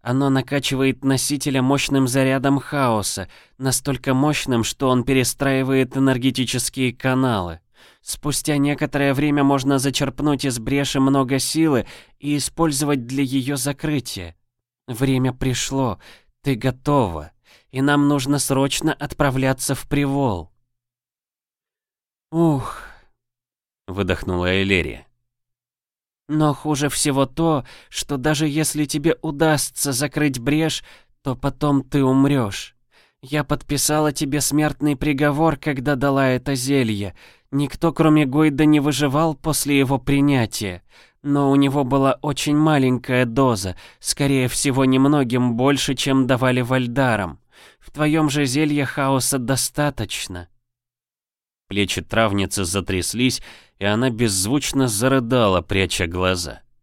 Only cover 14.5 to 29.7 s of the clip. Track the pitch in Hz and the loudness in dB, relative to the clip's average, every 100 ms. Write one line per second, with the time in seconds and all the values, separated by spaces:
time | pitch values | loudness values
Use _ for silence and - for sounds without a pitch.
14.5 | _ _ _ - 113 135 131 131 127 131 | _ _ _ -14 -2 0 2 0 0 -4
15.5 | 123 - 135 127 92 - - _ _ 143 | -2 -4 -2 -2 -4 -14 -20 _ _ -4
16.5 | 127 131 123 - 143 107 80 73 _ _ | -2 -2 -2 0 2 2 -2 -10 _ _
17.5 | _ _ 131 139 143 143 143 131 143 - | _ _ -2 2 4 4 2 0 -2 0
18.5 | 135 135 - 156 - 147 - 139 131 131 | 0 0 0 -2 -4 -8 -4 -4 0 -2
19.5 | 131 - 135 - 143 143 139 135 90 - | -2 -4 -6 -2 -2 0 0 -2 -4 -8
20.5 | _ _ _ _ _ _ _ _ _ _ | _ _ _ _ _ _ _ _ _ _
21.5 | _ _ _ _ _ _ _ _ 160 170 | _ _ _ _ _ _ _ _ 2 2
22.5 | 139 120 - - - _ _ _ _ _ | 2 -4 -12 -16 -20 _ _ _ _ _
23.5 | _ _ _ - 95 92 90 - 90 90 | _ _ _ -12 -4 -2 -2 -2 -2 0
24.5 | 92 98 95 71 55 - _ _ _ _ | 0 2 0 0 -8 -18 _ _ _ _
25.5 | _ _ _ _ _ _ _ - 151 151 | _ _ _ _ _ _ _ -6 0 0
26.5 | 139 151 143 143 - 147 135 135 - 165 | 0 -2 -2 -2 0 0 0 0 0 0
27.5 | 151 - - - - - 139 151 147 156 | 0 -4 -18 -14 -12 -6 -2 0 0 0
28.5 | 147 151 147 147 156 165 - 160 143 160 | 0 -2 -2 -4 0 0 0 -4 0 2
29.5 | 147 - | 2 -2